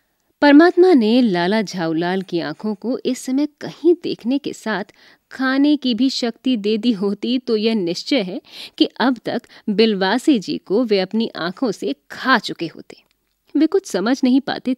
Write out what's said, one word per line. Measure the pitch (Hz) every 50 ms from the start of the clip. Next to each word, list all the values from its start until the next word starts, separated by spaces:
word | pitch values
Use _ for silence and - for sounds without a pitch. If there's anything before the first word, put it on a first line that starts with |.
| _ _ _ _ _ _ _ -
परमात्मा | 294 285 285 294 339 359 - 349 359 370
ने | 349 254 214 214 233 262
लाला | 247 220 175 175 175 180 214 220
झाऊलाल | 202 - - 185 165 160 160 160 170 175 185 196
की | 185 - 180 170
आंखों | 147 143 156 - - 214 208
को | - - 226 262 - -
इस | 247 262 -
समय | - 262 262 277 302 294 _ -
कहीं | - - - - 285 339 339 349
देखने | - - - - - 233 269 277
के | - -
साथ | - - - 220 208 180 214 _ - _ _ _ _ _ _ _
खाने | - - 262 262 262 277 277 294 302
की | 277 - 254 233
भी | 208 262 269
शक्ति | - - 247 233 226 _ - 262 254
दे | 208 196 208 220 214
दी | 220 247
होती | 226 180 202 196 202 - - 226 247 262
तो | - - 226
यह | 214 208 226 226
निश्चय | 214 175 165 180 - - - 294 247
है | 190 180 190 - - - - - - - _ -
कि | -
अब | - _ - 214 269 254 - -
तक | - - 240 - - - - - 214
बिलवासी | 202 190 226 226 208 185 190 190 220 247 - 320 277 208
जी | 170 - - -
को | _ - 180 233 262
वे | 214 208 190
अपनी | 180 190 - 220 226 - -
आंखों | - 160 180 - - 277 226
से | 180 - - 220 285 _ _ -
खा | - - - 254 262 214
चुके | - - - - 170
होते। | 165 - - - - - _ _ _ _ _ _ _ _ _ _ _ -
वे | 285 311
कुछ | 311 - 392 392
समझ | - - 180 190 233 269 - 262
नहीं | 254 254 269
पाते | - - - - - 247 262